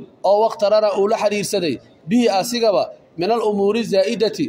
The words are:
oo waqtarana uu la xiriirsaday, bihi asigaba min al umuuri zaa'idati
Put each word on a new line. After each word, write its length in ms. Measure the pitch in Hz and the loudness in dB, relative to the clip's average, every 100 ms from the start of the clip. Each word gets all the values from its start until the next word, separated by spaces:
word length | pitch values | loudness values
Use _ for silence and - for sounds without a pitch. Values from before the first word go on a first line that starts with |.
| - _ | -12 _
oo 160 | 180 202 | 0 2
waqtarana 480 | 220 220 202 214 214 190 | 2 0 2 2 2 0
uu 100 | 202 | 0
la 100 | 220 | 0
xiriirsaday, 580 | 208 208 196 202 170 117 - _ 156 | 0 -2 -2 -2 -2 -6 -10 _ -2
bihi 220 | 233 233 | 2 2
asigaba 540 | 196 180 240 226 180 - - _ 170 | 0 -2 0 0 2 -2 -8 _ -6
min 140 | 180 | -2
al 100 | 233 | 0
umuuri 400 | 214 202 196 220 | 0 0 0 0
zaa'idati 640 | 202 190 190 226 214 - | 0 0 0 0 -2 -2